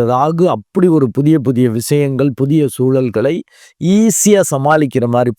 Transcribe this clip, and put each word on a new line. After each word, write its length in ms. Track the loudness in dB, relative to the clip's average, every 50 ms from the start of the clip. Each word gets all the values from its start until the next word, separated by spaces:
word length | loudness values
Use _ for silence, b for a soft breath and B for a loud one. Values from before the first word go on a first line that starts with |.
| 0
ராகு 400 | 0 0 0 0 0 0 0 0 0
அப்படி 380 | -2 -4 -6 _ -4 0 2 2
ஒரு 180 | 2 2 0 0
புதிய 240 | -2 0 0 2 2 0
புதிய 280 | 0 -2 0 0 0 0
விஷயங்கள், 600 | -2 -4 -4 -2 -2 -2 -2 -2 -2 -2 -2 -2 -2
புதிய 260 | -2 -2 0 0 0 0 -2
சூழல்களை 680 | -2 -2 -2 0 0 0 0 -2 -2 -2 -2 -2 -2 -4 -8 b b b b b b b
ஈஸியா 600 | -2 0 2 2 2 2 0 0 2 2 2 2 2
சமாளிக்கிற 640 | 0 -2 -2 0 2 2 2 2 0 -2 -2 -2 0
மாதிரி 240 | 0 0 0 0 -2